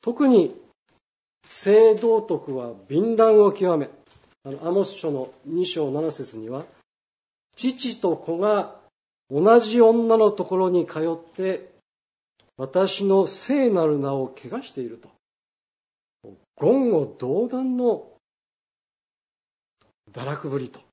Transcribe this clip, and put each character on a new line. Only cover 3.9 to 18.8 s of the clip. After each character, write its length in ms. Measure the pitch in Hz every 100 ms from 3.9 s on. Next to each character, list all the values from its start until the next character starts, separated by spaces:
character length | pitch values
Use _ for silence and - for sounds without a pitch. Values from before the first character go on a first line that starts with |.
| - _ _ _ _
あ 60 | 139
の、 180 | 139 160
ア 20 |
モ 140 | 190
ス 100 | 185
書 160 | - 160
の 220 | 143 127 _
二 200 | 185 165
章 260 | 180 165 147
七 200 | 143 160
節 280 | 151 127 110
に 100 | 110
は、 180 | 131 165 _ _ _ _ _ _ _ _ -
「父 460 | 254 254 247 208
と 160 | 185 160
子 180 | - 165
が 420 | 208 208 - - _ _ _ _ _
同 300 | 139 190 233
じ 200 | 214 233
女 380 | 226 233 226 226
の 120 | 214
と 140 | 208
こ 120 | - 185
ろ 140 | 185
に 160 | 180 160
通 140 | 156 160
っ 40 | 165
て、 560 | - - 190 185 - _ _ _ _ _ _ _ _ -
私 460 | 135 180 190 - 202
の 200 | 190 165
聖 440 | - - 285 254
な 160 | 190 160
る 120 | 147
名 140 | 139
を 220 | 139 131
汚 260 | - 123 226
し 120 | 277
て 80 | -
い 60 | 120
る」 80 | 110
と。 80 | - _ _ _ _ _ _ _ _ _ _ _ 104 98 _ _
言 300 | 156 262 254
語 240 | 175 139 -
道 300 | 127 160 240
断 280 | 254 262 247
の 360 | 247 180 - _ _ _ _ _ _ _